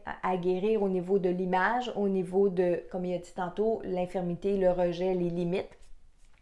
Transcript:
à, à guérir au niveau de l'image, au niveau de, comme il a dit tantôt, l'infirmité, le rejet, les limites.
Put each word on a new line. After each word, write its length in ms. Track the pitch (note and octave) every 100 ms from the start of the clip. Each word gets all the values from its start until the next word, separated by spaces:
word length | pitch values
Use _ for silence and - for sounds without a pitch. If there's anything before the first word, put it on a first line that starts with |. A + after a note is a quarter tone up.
| -
à, 260 | - F#3
à 60 | F#3
guérir 460 | F3+ F#3 G#3+ A3
au 60 | G3
niveau 300 | F#3 F3 G3
de 100 | F#3
l'image, 600 | F3+ F#3 F#3 F#3+ A#3+ A#3+ -
au 120 | G3+
niveau 420 | F#3+ F3+ F#3 G3
de, 340 | F3+ F3+ F3 -
comme 140 | F#3+ F3+
il 100 | F3
a 20 |
dit 160 | F3
tantôt, 480 | - F3 F3+ A3 A3
l'infirmité, 760 | F#3+ F3+ F3+ G3 F3+ E3+ G3 G3
le 140 | F#3
rejet, 420 | F3+ F3 E3+ F#3
les 160 | F3+ F3
limites. 480 | E3+ F3 F#3 - - - - - - - -